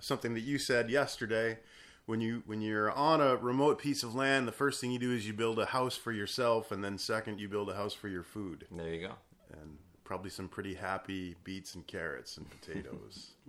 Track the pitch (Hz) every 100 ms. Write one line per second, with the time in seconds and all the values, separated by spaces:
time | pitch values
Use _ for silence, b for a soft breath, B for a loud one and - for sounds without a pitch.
0 | - 123 117 113 123 139 - 123 113 135
1 | 113 - 107 110 113 113 B B B B
2 | - 113 113 117 - 107 107 107 107 131
3 | 147 160 139 123 120 131 147 143 147 135
4 | 120 123 135 135 120 - 139 - 123 123
5 | 123 123 104 104 113 110 95 131 127 -
6 | 117 107 101 - 120 113 - 98 101 98
7 | - 110 110 98 101 104 98 98 101 -
8 | 104 90 82 107 95 76 - 85 82 82
9 | 95 - - _ - 78 78 73 - -
10 | - 95 95 - 92 - 98 90 95 110
11 | - 95 90 85 92 95 - 90 78 92
12 | 82 65 - 76 76 - - 92 - -
13 | - - - -